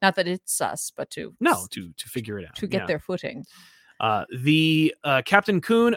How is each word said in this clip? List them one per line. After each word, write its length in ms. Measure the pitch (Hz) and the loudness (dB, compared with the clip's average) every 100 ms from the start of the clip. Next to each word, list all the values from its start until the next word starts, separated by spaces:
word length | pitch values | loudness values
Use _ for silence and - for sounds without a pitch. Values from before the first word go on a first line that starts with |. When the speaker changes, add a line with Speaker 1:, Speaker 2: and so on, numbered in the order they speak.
Speaker 1:
not 160 | 196 190 | 0 2
that 120 | 175 | 0
it's 240 | 185 - | -2 -4
sus, 400 | - 110 117 - - | -4 -2 -4 -10 -8
but 120 | - | -10
to 240 | - - - | -8 -12 -2
Speaker 2:
No, 120 | 294 | 0
Speaker 1:
s-, 160 | - 90 | 0 -2
Speaker 2:
to, 240 | - 87 - | -12 -12 -14
to 120 | - | -10
figure 300 | 127 110 104 | -8 -6 -8
it 80 | 80 | -10
out. 100 | - | -10
Speaker 1:
to 100 | 202 | -4
get 160 | 196 | -4
Speaker 2:
Yeah. 40 | 185 | -2
Speaker 1:
their 120 | 151 | -6
footing. 440 | - 180 - - - - - _ _ - | -4 -6 -6 -12 -16 -20 -20 _ _ -4
Speaker 2:
Uh, 220 | 110 104 - 127 | 0 0 -4 -4
the, 560 | 139 156 160 160 156 - | 2 4 4 4 2 0
uh, 180 | 147 135 | 0 0
Captain 360 | - 202 208 185 | 4 2 4 0
Coon 340 | - 226 233 | 2 4 4